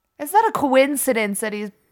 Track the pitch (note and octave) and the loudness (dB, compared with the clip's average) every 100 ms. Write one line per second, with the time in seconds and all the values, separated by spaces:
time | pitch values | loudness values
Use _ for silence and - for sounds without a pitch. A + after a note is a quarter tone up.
0 | _ - D4 G4 A4+ - C#4 C4 C#4 C#4+ | _ -14 0 2 2 0 2 4 4 0
1 | - A#3 G#3 G3+ A3 G#3 G#3 - _ | -2 0 -2 -4 -6 -8 -10 -12 _